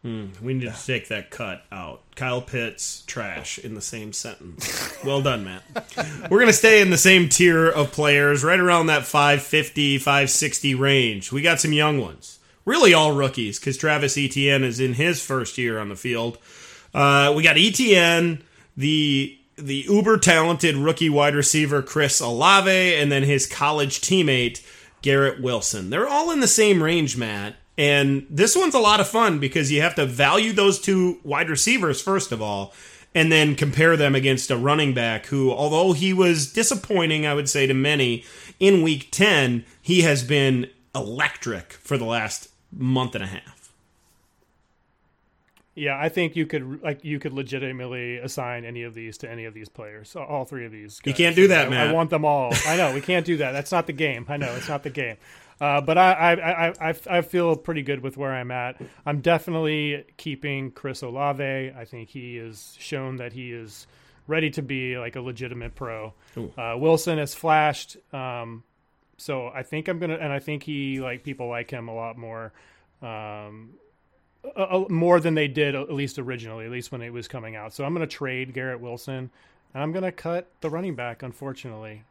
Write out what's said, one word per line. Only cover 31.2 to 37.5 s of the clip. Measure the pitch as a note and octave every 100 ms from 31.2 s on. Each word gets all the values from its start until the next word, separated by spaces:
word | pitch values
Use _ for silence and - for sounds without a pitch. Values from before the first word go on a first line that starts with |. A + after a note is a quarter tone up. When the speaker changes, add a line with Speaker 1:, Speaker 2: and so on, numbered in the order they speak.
Speaker 1:
wide | - C#3+ E3
receivers, | D3 - B3 F3 B2+
first | - G3 -
of | A2+
all, | G#2+ G2+ G2 - - - _ E3+
and | D#3+
then | D#3+ D3+ C#3
compare | D3 B2+ D#3+ E3
them | C#3+
against | C3+ C3+ C3 -
a | B2
running | C3+ D3+ D3
back | B2+ A#2 A2 -
who, | C#3 C3
although | A#2+ D3 D#3 F#3+
he | D#3 F#3+
was | F#3 F3+ E3 C#3
disappointing, | - A3+ F#3+ - G3 E3 D#3 D3+
I |
would | C#3+
say, | C#3